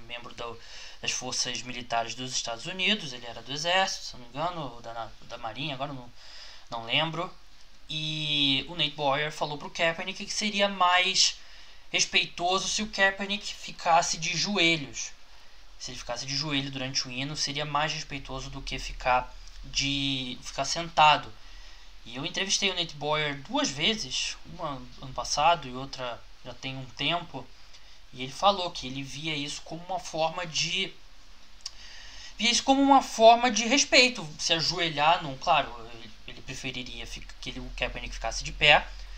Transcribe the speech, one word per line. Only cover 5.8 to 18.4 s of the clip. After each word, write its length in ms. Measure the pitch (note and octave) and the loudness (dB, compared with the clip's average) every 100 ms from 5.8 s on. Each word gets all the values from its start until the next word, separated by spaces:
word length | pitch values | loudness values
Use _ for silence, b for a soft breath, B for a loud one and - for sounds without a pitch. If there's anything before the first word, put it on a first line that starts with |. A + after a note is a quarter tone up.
| C#3+ | -6
não, 160 | C3+ B2+ - B B B B B | -6 -12 -14 B B B B B
não 160 | A#2 A2+ | -8 0
lembro. 480 | C3 D#3+ D#3 F#3 - - - - - - | 2 2 0 -6 -8 -14 -16 -16 -16 -10
E 760 | D#3 D#3 D#3 D3+ D3 C#3+ C3+ D#3 | -6 -4 -2 0 2 4 2 0
o 80 | E3+ | -2
Nate 160 | D3 | -2
Boyer 400 | D3 D3 C#3 D3+ | 0 2 2 0
falou 260 | D#3 D#3 D3 | -2 -4 -4
pro 120 | - | -8
Kaepernick 560 | - E3 E3+ F#3 F#3 G3 | 0 2 2 -4 -8 -6
que 80 | |
seria 340 | - G#3+ G3+ G3+ | -2 0 2 2
mais 680 | F#3+ F3+ F3+ F#3 F#3 - - B B B B B | 4 6 6 6 4 4 2 B B B B B
respeitoso 760 | F3 F3 F#3 F3 - F3 F#3+ F#3+ | 0 2 2 0 0 2 2 2
se 140 | - | -2
o 60 | G#3+ | -2
Kaepernick 680 | - G3 G3 G3+ G3+ - | 4 4 4 -2 -4 -6
ficasse 640 | - - D#3+ F3+ E3 E3+ - | -10 -10 -4 4 6 6 0
de 180 | D#3+ E3+ | -2 0
joelhos. 760 | F#3+ G3+ E3 E3 B2+ - - - - B B B B - | 0 4 4 4 0 -8 -8 -10 -14 B B B B -12
Se 120 | - | -10
ele 80 | B2 | -10
ficasse 260 | - A#2+ C3 | -6 -6 -4
de 100 | C#3 | -4
joelho 360 | D3+ C#3 C#3 | 0 0 0
durante 360 | C3+ C3 C3 C3 | -4 -4 -4 -4
o 40 | |
hino, 240 | B2 C3+ D3+ | -4 -4 -2
seria 300 | - C#3 D3 | -2 -2 -2
mais 280 | C#3+ D#3 | 0 0
respeitoso 560 | D#3 - C#3 C3+ C3 | -2 -6 -8 -6 -8